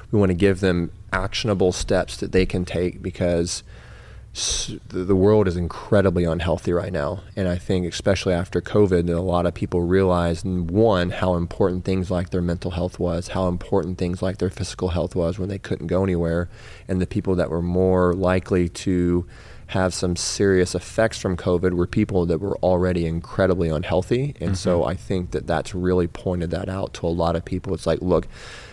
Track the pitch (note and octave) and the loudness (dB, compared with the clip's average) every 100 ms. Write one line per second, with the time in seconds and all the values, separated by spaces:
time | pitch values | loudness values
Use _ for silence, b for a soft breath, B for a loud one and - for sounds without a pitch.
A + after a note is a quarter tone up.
0 | B A2 F#2+ E2+ G2 F2+ F#2+ F2 E2+ - | B 2 4 4 2 4 2 2 -2 -6
1 | - F#2 G2 - A2+ F#2+ F#2 - - F#2+ | -6 -4 -2 -4 -2 2 2 0 0 0
2 | - - F#2 F#2 F2+ F#2 F2 E2+ F2+ - | 0 -6 0 2 2 0 -2 -2 -2 -4
3 | F#2+ - F2+ E2+ F2 - B B B B | -8 -2 2 2 0 -4 B B B B
4 | B B B - - - - - - F#2 | B B B -8 -4 -4 -6 -10 -8 -4
5 | F#2 F#2+ G2+ G#2+ F#2+ F2 E2+ - - G#2 | 2 4 6 6 4 0 -2 -6 2 4
6 | F#2+ F2+ E2+ E2+ E2 E2 - F2 - F2 | 4 4 2 2 0 0 0 0 0 -2
7 | C#2+ G#2 - - F#2 F2+ - F#2 F2 - | -2 -4 -8 -4 -2 -2 -2 -2 -2 -2
8 | G#2 F#2 F#2+ F2 F2+ F2+ - G#2 G2+ F2 | 0 2 2 0 0 -4 0 4 4 4
9 | E2+ E2+ F#2 F2 F2 - - F2+ F2 F#2+ | 2 0 2 2 0 -2 -2 0 2 4
10 | F#2+ F2 E2+ E2 F#2 F2+ E2 F#2+ A2+ F#2 | 4 4 2 -2 -2 -2 0 4 4 4
11 | F2+ - F#2 F2 E2+ - G2 F#2 F#2+ F#2 | 0 0 0 0 -2 0 0 0 -2 -2
12 | F2+ F2+ F2 F#2 F2 E2+ F#2 F2 F2+ - | 0 -2 -2 -2 -2 -2 -4 -4 -4 -2
13 | F2 F2 - F#2+ F#2 F2+ - G2 E2 F2+ | -2 -2 -4 -2 0 -2 0 0 0 -2
14 | F2+ F2+ F#2 G2 F2+ - F#2 - F2+ E2+ | -4 -2 -4 -2 -4 -4 -8 -4 -2 0
15 | D2+ F2+ E2+ F#2+ F#2+ G2 - - E2 F2 | -2 0 -2 -2 -6 -6 -6 -6 -2 0
16 | G2 F2 E2 E2+ E2+ B B B - F#2 | 2 2 0 0 -2 B B B -4 -2
17 | F2+ G2+ F#2+ F2+ D#2 E2 F2 F2+ F#2 F#2 | 0 -2 0 0 0 0 0 2 4 4
18 | F2+ F2+ F2+ F#2 - F#2+ F2 - G2+ F2+ | 4 2 2 2 2 2 2 -2 -2 2
19 | F2 F2 - B B B - G2 F#2 - | 2 0 -2 B B B -6 -2 0 0
20 | F2+ F2 - - G2 F#2 F2 F2 - - | -2 -2 -4 2 4 4 4 -2 -4 0
21 | A2+ - F#2+ F2 F#2+ F2+ F2+ F2 F2 A2 | 0 0 -4 -2 0 2 2 2 0 0
22 | G#2 F#2 F2 D#2+ G2 - F2+ F2+ F#2 F2+ | 2 2 2 0 -2 0 2 2 2 0
23 | E2 E2 - - F#2 F2+ E2 D#2 F2 F2 | 0 -2 -4 0 2 2 0 -2 0 0
24 | - B2 C#3+ - E2+ F#2+ F#2+ F2 C2 F#2 | 0 0 -2 -4 -4 -2 0 2 0 -2
25 | - F#2 F2 D#2 B1 D#2+ - F#2 F2+ F2+ | -4 -4 -2 -4 -2 -2 -2 -2 2 2
26 | E2+ - F#2+ F2+ E2+ E2+ F#2+ F#2+ - - | 0 -2 -4 -2 -2 -4 -4 -6 -6 -4
27 | E2+ E2+ E2+ E2+ - F2+ G2 E2 E2 D#2+ | -2 0 0 0 -4 -6 -4 -4 -2 0
28 | F2+ D#2+ - B B B B | 2 0 0 B B B B